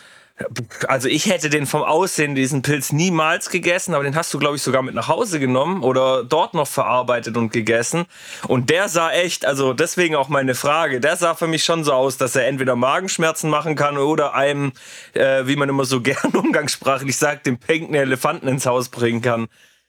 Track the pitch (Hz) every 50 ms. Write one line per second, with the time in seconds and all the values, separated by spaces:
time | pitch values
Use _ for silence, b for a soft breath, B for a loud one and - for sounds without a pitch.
0 | B B B B B B B B - - 117 117 123 - - - - - 135 135
1 | 120 139 - 151 - 208 190 170 151 151 143 151 147 139 - 151 139 - 151 160
2 | 185 180 - - 156 143 143 135 135 127 147 139 123 - 147 147 127 - - 143
3 | 165 190 180 160 156 156 170 180 - - - 180 - 170 175 190 - - 175 143
4 | 139 143 139 160 139 - - 147 143 147 143 147 - - 127 131 131 127 - 117
5 | 113 117 156 175 240 226 180 156 135 127 127 127 139 160 185 196 131 127 131 131
6 | 131 131 131 131 120 123 - 156 180 220 - 170 147 - - - 127 110 117 127
7 | 127 120 123 120 113 120 110 120 117 110 - 123 110 107 117 117 120 - - 165
8 | 175 B B B B B B B B B - 131 127 120 151 170 196 202 160 170
9 | 165 165 135 165 180 175 - - - - 143 135 139 131 127 120 156 165 - -
10 | 180 165 156 147 135 135 151 139 135 131 127 120 - 143 147 160 165 151 135 127
11 | 117 147 170 180 170 170 165 - 175 165 160 156 - - 170 165 156 147 143 127
12 | 131 135 127 - 135 123 - 139 123 123 139 135 131 127 127 120 123 131 143 175
13 | 185 190 - - 170 160 156 - - 156 151 147 147 165 156 139 147 147 143 143
14 | 139 143 156 156 147 139 - 120 139 139 143 143 143 139 135 B B B B B
15 | B B B - - 135 135 135 131 127 139 143 143 139 139 139 135 127 135 131
16 | 117 131 135 - - 302 - 180 185 320 262 160 147 127 - - - 131 135 131
17 | 135 139 127 - 156 147 147 143 - 143 127 113 - - 160 160 165 - 151 147
18 | 139 131 131 127 - 151 156 170 - 135 127 143 - 131 120 127 127 123 - 123
19 | 123 117 117 117 110 123 120 113 113 110 b b b b b b b